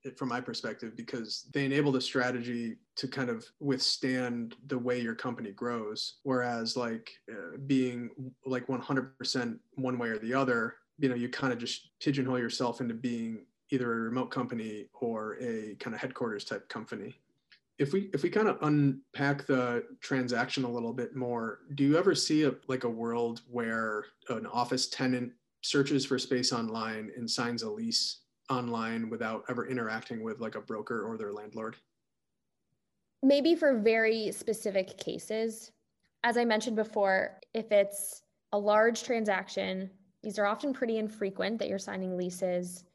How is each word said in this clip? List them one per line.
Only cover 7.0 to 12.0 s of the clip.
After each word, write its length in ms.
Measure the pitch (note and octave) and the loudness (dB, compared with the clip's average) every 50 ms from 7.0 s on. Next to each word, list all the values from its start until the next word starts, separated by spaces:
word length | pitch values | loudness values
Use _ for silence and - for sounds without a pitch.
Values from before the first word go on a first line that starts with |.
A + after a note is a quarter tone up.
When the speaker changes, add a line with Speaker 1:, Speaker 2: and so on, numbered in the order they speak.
| - - - - _ - | -6 -12 -18 -18 _ -14
Speaker 1:
uh, 260 | A2+ G#2+ F2+ E2+ D#2 - C3+ C#3 | -12 -10 -10 -10 -10 -10 -2 2
being, 680 | C#3 C3 B2+ B2 B2 A#2+ A#2+ A#2 - - C3 B2+ B2+ _ _ | 2 4 4 2 0 -4 -8 -8 -10 -10 -12 -12 -14 _ _
like, 260 | C3+ B2+ B2+ A#2+ - | -4 -4 -2 -2 -2
one 120 | C3 B2 | -4 -4
hundred 340 | B2+ - D3 C3+ C3 C3+ - _ | -2 0 0 0 0 -2 -8 _
percent 400 | B2+ - - C3+ A#2+ A#2+ A2+ A#2 _ _ _ | -6 -2 0 0 0 -2 -4 -6 _ _ _
one 240 | - C3 B2+ B2+ B2 | -4 -2 -2 -2 0
way 100 | A#2+ A#2 | -2 -2
or 80 | A2+ G#2+ | -2 -4
the 160 | A2 A2+ B2 | -2 0 0
other, 440 | C3+ C3+ B2+ B2 A#2 A2+ A#2 - - _ _ _ - | 2 2 4 2 2 2 -2 -4 -8 _ _ _ 0
you 120 | C#3+ C3+ | 2 2
know, 60 | B2 | 2
you 140 | A#2+ A#2+ A#2+ | 2 -2 -2
kind 240 | B2 - C#3 C3 B2 | -2 -2 0 0 0
of 60 | A#2 | 0
just 320 | A#2+ B2+ - - - _ _ | -2 -6 -6 -8 -10 _ _
pigeonhole 400 | _ | _